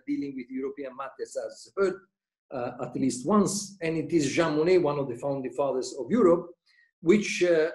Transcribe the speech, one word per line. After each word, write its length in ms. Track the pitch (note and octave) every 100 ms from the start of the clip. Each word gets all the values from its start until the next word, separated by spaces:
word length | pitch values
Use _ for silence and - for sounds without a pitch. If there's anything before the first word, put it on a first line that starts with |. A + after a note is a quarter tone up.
| -
dealing 300 | C#3+ C#3+ C3
with 100 | B2
European 460 | C3 C3+ - C3+ B2+
matters 400 | C3+ - - B2+
has 300 | A2 - - F#3+
heard, 200 | F#3+ - _ _ _ _ -
uh, 180 | C3+ B2 -
at 120 | B2 C#3
least 300 | C3 - D#3
once. 520 | G#3 E3+ - - -
And 160 | E3 D#3+
it 160 | D3
is 180 | E3 C3+
Jean 260 | B2+ E3 D3+
Monnet, 240 | E3 F#3
one 180 | D3 C#3+
of 100 | C3
the 60 | A#2
founding 360 | C#3+ C#3 B2+
fathers 420 | - C#3 B2+ A2+ C#3
of 60 | A#2+
Europe, 400 | A#3 F#3 E3+ - - _ _ _ _
which, 420 | E3 G#3 - -
uh, 280 | F3 E3 D#3+